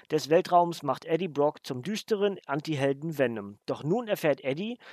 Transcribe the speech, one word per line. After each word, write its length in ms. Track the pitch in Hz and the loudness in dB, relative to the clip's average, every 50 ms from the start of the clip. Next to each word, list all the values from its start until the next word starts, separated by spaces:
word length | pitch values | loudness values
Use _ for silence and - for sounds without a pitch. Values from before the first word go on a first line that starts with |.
| - - | -8 -2
des 180 | 156 151 131 135 | -2 -2 2 4
Weltraums 540 | 160 180 180 - 180 175 175 170 165 - 147 | 4 4 4 6 6 4 4 4 0 -4 -4
macht 240 | 139 127 - - | -4 -4 -4 -4
Eddie 220 | 160 165 165 190 175 | -2 -2 -2 -2 -2
Brock 360 | 139 143 143 151 - - - | 0 2 2 2 0 -2 -8
zum 160 | - 139 127 | -8 -8 -6
düsteren 580 | 123 175 220 196 - - 220 196 202 202 190 - - | -4 -6 -6 -6 -4 -2 0 2 2 0 0 -2 -6
Anti-Helden 720 | - 139 156 - 160 156 135 139 139 143 139 151 165 151 | -4 -4 -4 -2 -2 -2 0 2 0 0 0 -2 -6 0
Venom. 420 | 139 135 120 117 107 101 101 104 - _ | 0 0 2 0 -2 -6 -8 -12 -12 _
Doch 200 | - 131 110 123 | -8 -6 -4 0
nun 220 | 147 190 240 247 | 0 0 0 0
erfährt 380 | 214 196 - - 156 139 - - | -2 -2 0 2 2 0 0 0
Eddie, 320 | 135 139 156 202 226 247 - - - | -4 -4 -2 -4 -6 -6 -10 -12 -20